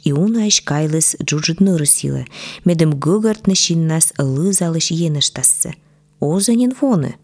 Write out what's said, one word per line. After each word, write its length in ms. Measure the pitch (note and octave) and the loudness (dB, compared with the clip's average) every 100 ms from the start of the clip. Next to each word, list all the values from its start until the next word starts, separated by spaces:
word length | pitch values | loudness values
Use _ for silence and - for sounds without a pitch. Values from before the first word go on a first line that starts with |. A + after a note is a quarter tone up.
и 80 | D3+ | -2
уна 320 | C#3+ G#3 A3+ G#3+ | 0 0 0 0
аш 120 | - | -2
кайлыс 560 | - D3 D#3 D#3+ - - | -2 -2 0 0 0 -2
джуджыт 360 | - D3+ D#3 E3 | -4 -2 -2 0
нырысилы. 680 | G3 E3 D3 - C#3 C3+ B2 - - - F3 | 2 2 0 0 -2 -6 -8 -14 -16 -4 0
Медем 240 | E3 D#3 | 2 2
гыгыртны 640 | C#3 C#3+ G#3+ A3 G#3+ - | 2 0 2 0 0 0
шиннас 580 | F#3+ - E3 D#3+ D#3+ - - | 0 0 0 0 0 0 0
лызалыш 720 | C3+ C3+ F#3+ F#3+ E3+ E3 - | -2 0 0 0 0 -2 -2
еныштассы. 880 | E3 E3+ D3 - - - - - - _ _ _ _ | 0 0 0 -2 0 0 0 -4 -10 _ _ _ _
Озанин 540 | C#3+ F#3 G3 A#3 B3 C4 | -2 0 2 2 2 0
воны. 380 | C#4 F#3+ C3 - | 2 2 0 -6